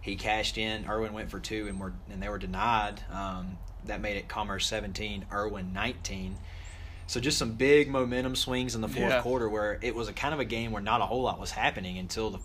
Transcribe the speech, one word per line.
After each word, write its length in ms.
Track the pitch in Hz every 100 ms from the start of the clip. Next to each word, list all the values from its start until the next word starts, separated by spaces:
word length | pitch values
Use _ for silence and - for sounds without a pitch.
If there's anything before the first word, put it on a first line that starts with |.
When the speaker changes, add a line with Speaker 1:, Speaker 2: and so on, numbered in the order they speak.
Speaker 1:
He 120 | - 98
cashed 400 | 110 107 104 113
in. 300 | 110 110 98
Irwin 240 | 107 110
went 180 | 107 98
for 100 | 98
two, 260 | - 110 104
and 140 | 95
were, 120 | 95 90 -
and 120 | 98
they 60 | 101
were 100 | 101
denied. 640 | 95 92 113 113 104 98 -
Um, 460 | 92 98 92 92 90 - - 110
that 140 | 104
made 160 | 107 101
it 120 | -
Commerce 380 | 107 104 95 -
seventeen, 580 | 110 104 92 107 101 92
Irwin 400 | 101 104 101 92
nineteen. 640 | 95 113 123 - 95 92 98 - - - - - - -
So 100 | 123
just 180 | 131 143
some 160 | 123
big 360 | 113 135 147 143
momentum 460 | 135 123 123 127 127
swings 400 | - 127 127 113
in 40 |
the 60 | 110
fourth 220 | 127 120
Speaker 2:
Yeah. 100 | 127
Speaker 1:
quarter, 280 | 117 127 110
where 320 | 107 104 95
it 140 | 120 113
was 100 | 107
a 40 |
kind 200 | 98 143
of 60 | 151
a 60 |
game 260 | 113 113 117
where 100 | 107
not 200 | 104 117
a 60 | 98
whole 160 | 120
lot 180 | 123 85
was 100 | 92
happening 480 | - 147 117 92 92
until 320 | 90 - 110
the, 80 | 95